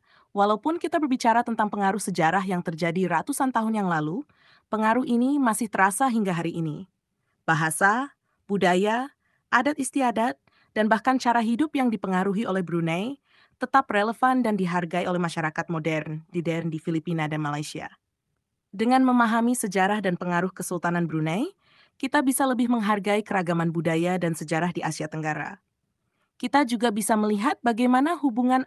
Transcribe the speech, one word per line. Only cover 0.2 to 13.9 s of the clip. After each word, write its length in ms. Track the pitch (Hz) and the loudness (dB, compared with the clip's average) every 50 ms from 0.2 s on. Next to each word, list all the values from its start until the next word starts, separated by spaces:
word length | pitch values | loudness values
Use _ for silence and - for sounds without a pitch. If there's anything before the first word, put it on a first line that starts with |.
| _ _ | _ _
walaupun 480 | - 202 202 208 214 208 - 302 330 339 | 0 2 2 4 2 2 0 -2 -2 -2
kita 240 | - 320 - 294 302 | -2 -2 -2 0 0
berbicara 400 | 254 254 247 - 233 226 233 240 | 0 0 2 2 4 4 4 2
tentang 240 | - 226 214 214 | 0 0 -2 -2
pengaruh 320 | 208 - 208 196 196 196 208 | -2 0 0 0 0 0 -2
sejarah 480 | - 214 180 180 160 156 170 196 190 | -4 -4 -2 0 2 2 2 0 0
yang 160 | 190 185 175 170 | -2 -2 -4 -4
terjadi 560 | 180 165 156 170 170 165 185 185 175 175 160 | -4 -4 -4 -2 -2 0 0 0 0 0 -2
ratusan 320 | - - 277 - 277 262 | -2 -2 -4 -2 -2 0
tahun 320 | 247 233 220 226 220 214 196 | 0 0 0 0 -2 -2 0
yang 60 | 180 | 0
lalu, 320 | 165 156 151 151 170 247 294 - _ _ _ _ _ _ _ _ | 0 -2 -2 -2 -4 -6 -8 -12 _ _ _ _ _ _ _ _
pengaruh 320 | 220 214 220 220 226 247 254 | -2 0 2 2 2 2 0
ini 400 | 240 240 233 247 269 294 285 269 | 0 0 2 2 2 2 2 2
masih 240 | 233 214 - 240 | 2 0 0 -2
terasa 400 | 208 - 202 190 196 196 - 269 | -2 0 2 2 2 2 2 0
hingga 240 | 269 220 226 202 190 | 2 2 2 0 0
hari 240 | 170 165 165 170 175 | 0 -2 -2 -4 -4
ini. 320 | 170 165 156 147 160 190 - _ _ _ _ _ _ _ _ _ _ _ | -4 -4 -4 -6 -8 -10 -14 _ _ _ _ _ _ _ _ _ _ _
Bahasa, 720 | - 160 151 160 160 160 - 202 202 214 247 277 285 - _ _ _ _ _ _ | 0 0 2 0 0 0 2 2 2 2 2 -2 -6 -10 _ _ _ _ _ _
budaya, 640 | - 202 190 190 180 180 185 202 208 226 240 262 285 - _ _ _ _ _ _ _ | -4 -2 2 2 4 4 4 2 0 0 -2 -4 -6 -10 _ _ _ _ _ _ _
adat 240 | - 240 240 285 294 | 0 2 2 2 0
istiadat, 640 | - 262 - - 277 262 240 196 220 226 254 277 - _ _ _ _ _ _ | -2 -4 -4 -2 0 0 0 2 0 0 -2 -2 -6 _ _ _ _ _ _
dan 160 | - 220 220 | -2 0 2
bahkan 320 | 214 220 208 - 262 262 247 | 2 2 2 2 0 0 2
cara 240 | - 247 233 240 226 | 2 2 2 2 2
hidup 320 | 226 233 214 311 311 - | 0 0 0 -2 -2 0
yang 160 | 277 254 240 | 0 0 0
dipengaruhi 560 | 220 196 - 190 185 185 190 202 185 202 226 | 0 -2 -2 0 0 0 0 0 -2 -2 -2
oleh 160 | - 185 190 180 | -2 -2 -2 -2
Brunei 560 | 160 165 170 170 165 165 180 202 254 277 - _ _ _ _ _ _ _ _ | -2 -2 -2 0 0 -2 -2 -4 -6 -8 -10 _ _ _ _ _ _ _ _
tetap 320 | 262 - - 269 269 - | -4 0 2 2 2 2